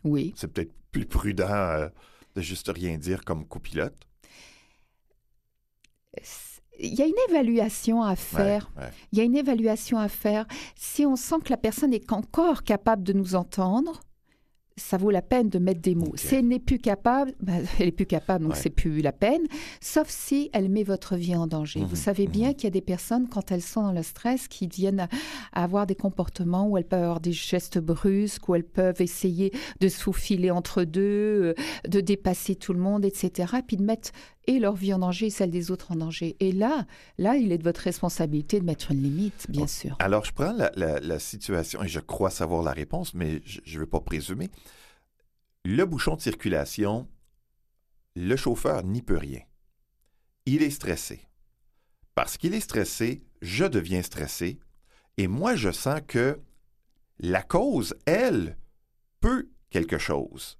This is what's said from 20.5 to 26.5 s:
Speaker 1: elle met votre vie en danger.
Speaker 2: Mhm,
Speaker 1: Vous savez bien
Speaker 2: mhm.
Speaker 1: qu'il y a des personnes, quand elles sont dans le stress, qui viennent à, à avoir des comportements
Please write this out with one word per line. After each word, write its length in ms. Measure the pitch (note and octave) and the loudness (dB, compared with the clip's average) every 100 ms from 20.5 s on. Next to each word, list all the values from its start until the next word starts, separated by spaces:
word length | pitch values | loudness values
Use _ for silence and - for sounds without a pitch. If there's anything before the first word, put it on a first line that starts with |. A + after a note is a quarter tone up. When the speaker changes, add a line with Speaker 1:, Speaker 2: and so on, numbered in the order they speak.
Speaker 1:
elle 160 | A3 F#3+ | 0 2
met 140 | G3+ | 2
votre 320 | G3+ F#3+ - | 2 -2 -2
vie 220 | F3+ F3 F3 | -2 0 0
en 100 | E3 | 0
danger. 320 | D#3+ D3+ - | -2 -4 -4
Speaker 2:
Mhm, 80 | F#3+ | -2
Speaker 1:
Vous 80 | |
savez 320 | F3 D#3 G3 G3 | -2 0 2 2
bien 220 | F#3+ A#3+ | 2 2
Speaker 2:
mhm. 60 | |
Speaker 1:
qu'il 100 | C#4+ | 2
y 20 | G#3+ | 0
a 40 | |
des 100 | F#3 | -2
personnes, 480 | F#3 F3+ - A#3 B3 | -2 -4 0 0 0
quand 240 | - F#3+ | -2 -2
elles 100 | F3+ | -2
sont 200 | - - | -2 -2
dans 80 | G#3 | 0
le 100 | F3+ | 0
stress, 460 | D#3+ - A#3 B3+ - | -4 -4 -2 -2 -4
qui 180 | - F#3 | -6 -6
viennent 320 | F3 G3 G3 | -2 0 0
à, 100 | F3 B3+ D#4 C4+ A#3+ | -2 -4 -8 -12 -8
à 100 | - | -2
avoir 240 | F3 G3 G3+ | 0 2 0
des 80 | |
comportements 720 | G3 G3 F#3+ F3 - F3 | 0 -2 0 -4 -2 0